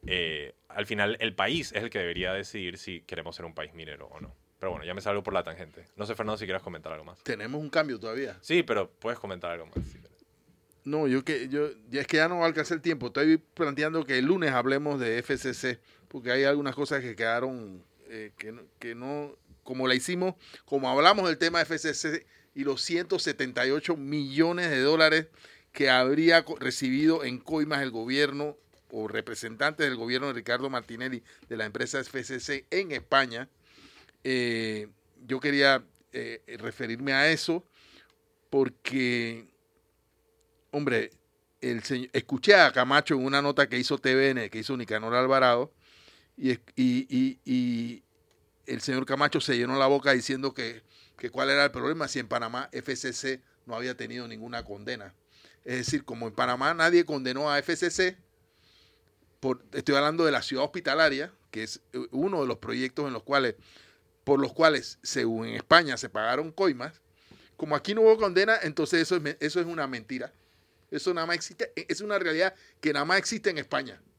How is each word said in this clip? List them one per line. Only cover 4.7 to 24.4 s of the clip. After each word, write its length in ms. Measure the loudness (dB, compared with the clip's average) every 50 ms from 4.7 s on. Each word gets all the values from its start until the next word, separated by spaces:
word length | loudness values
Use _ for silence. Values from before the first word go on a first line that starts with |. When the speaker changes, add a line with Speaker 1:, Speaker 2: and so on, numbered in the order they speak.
| -8
Speaker 1:
bueno, 120 | -6 -8
ya 80 | -10 -10
me 80 | -8
salgo 220 | -4 -4 -4 -2 -4
por 100 | -2 -4
la 100 | -4 -4
tangente. 440 | -4 -10 -14 -16 -18 -20 -20 -20 _ _
No 80 | -12 -8
sé, 100 | -8 -6
Fernando, 220 | -6 -6 -6 -6
si 80 | -6 -6
quieres 180 | -6 -6 -6 -6
comentar 300 | -8 -14 -12 -12 -12 -14
algo 140 | -14 -14
más. 160 | -18 -20 _ _
Speaker 2:
Tenemos 360 | -8 -8 -8 -8 -10 -8 -8
un 120 | -10 -2
cambio 280 | 0 0 0 0 -4 -8
todavía. 380 | -8 -10 -8 -8 -8 -8 -10 -14 _
Speaker 1:
Sí, 200 | 0 0 0 2
pero 280 | 2 0 -2 -2 -4
puedes 280 | _ _ -8 -8 -6 -6
comentar 340 | -8 -10 -10 -8 -8 -8 -8
algo 120 | -8 -10
más, 120 | -10 -8 -8 -8
si 120 | -8 -14 -18
quieres. 280 | -20 -20 _ _ _ _ _ _ _ _ _ _ _ _ _ _ _
Speaker 2:
No, 220 | -6 -4 0 0
yo 180 | 2 2 0 0
que, 240 | -2 -4 -4 -4 -4
yo, 220 | -2 -2 -2 -4 -6 -12 -18 -8
ya 140 | -6 -6 -4
es 40 |
que 120 | 2 2 4
ya 100 | 4 4
no 160 | 2 2 2
alcanza 300 | 2 2 0 -2 -2 -4
el 80 | -4 0
tiempo. 240 | -2 -2 -2 -4
Estoy 320 | -4 0 2 4 6 6 4
planteando 680 | 4 _ _ -2 -2 -2 0 0 -2 0 0 -2 -2
que 140 | 0 2 2
el 80 | 4
lunes 240 | 4 2 2 2 0
hablemos 500 | 2 2 2 2 2 0 0 -2 -2 -2
de 160 | 0 0 0 -2
F 180 | -2 -2 -4 -4
C 160 | -2 -6 -6
C, 260 | -4 -4 -4 -4 -4 _ _ _ _ _ _
porque 240 | -16 -12 -4 -2 0
hay 120 | 2 4
algunas 300 | 4 2 2 0 -4 -4
cosas 260 | -4 -4 -4 -2 -4
que 160 | -4 -6 -6
quedaron, 680 | -4 -2 0 0 0 -2 -4 -6 -8 -12 -14 -16 -18 -20 _ _ _ _ -18
eh, 240 | -16 -14 -14 -16 _
que 160 | _ -14 -14 -14
no, 80 | -16 -20 -20 _ _
que 160 | -12 -12 -12
no, 420 | -10 -10 -10 -8 -8 -10 -12 -14 _ _ _ -20 _ _
como 260 | -10 -6 -2 0 2
la 60 | 2
hicimos, 400 | 2 0 -2 -2 0 0 -2 -2 _ -16 -20 -20 -20 _
como 240 | _ -2 0 2 2
hablamos 380 | 4 8 8 8 8 8 4 0
del 100 | 0 2
tema 220 | 0 2 2 2
de 20 | 0
F 160 | 0 -2 -4
C 160 | -2 -4 -4
C 320 | -2 -2 -4 -4 -4 -8 _ _ _ _ _ _
y 100 | -6 -2
los 180 | -2 -2 -2 -2
ciento 360 | -2 -2 -2 0 0 -2 -2
setenta 480 | 0 -2 -2 -2 -4 -4 -2 -2 0
y 40 | 0
ocho 260 | 0 0 0 -2 -4
millones 720 | -4 -4 -4 -4 -4 -4 -2 2 2